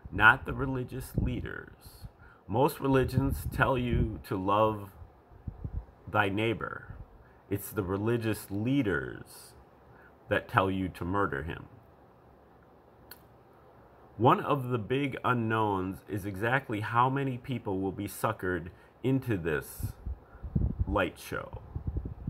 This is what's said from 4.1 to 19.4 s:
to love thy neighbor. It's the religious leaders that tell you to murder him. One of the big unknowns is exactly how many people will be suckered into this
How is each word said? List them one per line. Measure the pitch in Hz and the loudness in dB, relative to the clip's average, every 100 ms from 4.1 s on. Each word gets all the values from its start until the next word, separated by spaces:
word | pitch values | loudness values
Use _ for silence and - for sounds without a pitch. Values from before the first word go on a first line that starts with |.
| 101 | -4
to | - 101 | -4 -2
love | 95 104 110 104 101 - - - - - - - - - - - - | 2 4 4 2 -8 -16 -20 -20 -20 -14 -12 -10 -8 -8 -10 -18 0
thy | 104 101 | 2 2
neighbor. | 98 113 104 - - - - - - - - - | 2 0 0 -4 -10 -14 -16 -16 -20 -20 -20 -4
It's | 101 - | -4 -2
the | 101 | -4
religious | 92 98 107 120 110 104 - | -2 0 0 0 0 -2 -4
leaders | 101 113 139 107 78 64 52 - - - - - - - - - - - | -4 2 2 2 0 -2 -10 -14 -18 -20 -20 -20 -20 -20 -20 -20 -20 0
that | 101 - | 0 2
tell | - 95 | 2 2
you | 95 92 | 0 -2
to | - | -4
murder | 87 101 95 69 | -2 0 2 0
him. | 78 - - - - - - - - - - - - - - - - - - - - - - - - - - - | -4 -8 -10 -20 -20 -20 -20 -20 -20 -20 -20 -20 -20 -20 -20 -20 -20 -20 -20 -20 -20 -20 -20 -20 -20 -20 -20 4
One | 117 185 | 6 6
of | - 143 123 | 4 0 0
the | 123 | -4
big | 98 131 143 - | 0 0 0 0
unknowns | 113 123 110 113 107 95 92 95 - | 2 2 2 4 4 2 0 -6 -6
is | 104 | -4
exactly | 95 95 113 135 135 107 | -4 -2 0 0 0 -6
how | 104 117 131 | 0 4 4
many | 135 135 120 | 2 -2 -4
people | - 120 - 95 | -6 -6 -2 -2
will | 95 | -2
be | 90 101 | -4 -8
suckered | - 117 107 92 90 85 - - - | -2 -2 0 -2 -2 -4 -14 -20 -4
into | 123 135 120 | 0 0 2
this | 101 | 0